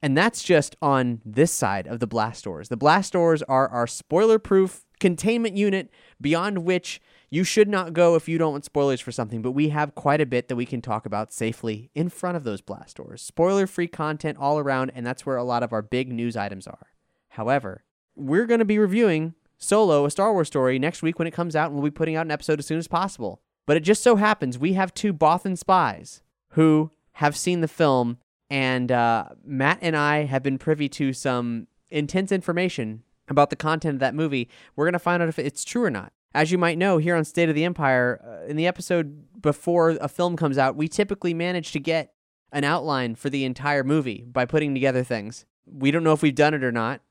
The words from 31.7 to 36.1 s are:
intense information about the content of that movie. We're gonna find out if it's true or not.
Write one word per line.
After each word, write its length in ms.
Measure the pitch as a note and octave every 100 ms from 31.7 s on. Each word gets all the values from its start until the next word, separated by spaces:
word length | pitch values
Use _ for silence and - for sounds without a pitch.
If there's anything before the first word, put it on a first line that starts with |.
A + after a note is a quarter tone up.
| _ _
intense 420 | D3+ D3 F#3+ F#3+
information 720 | F#3+ F3 E3+ F3+ - A2 A2 _ _ _
about 220 | C#3+ C#3+
the 80 | -
content 380 | D#3 D#3+ D#3
of 60 | C#3
that 140 | C3
movie. 320 | D3 D#3+ C#3 A#2 - - -
We're 80 |
gonna 140 | D#3 F3+
find 240 | E3+ F3
out 80 | E3+
if 80 | D#3+
it's 260 | D3 -
true 180 | - A#3+
or 60 | A3+
not. 220 | A2 G2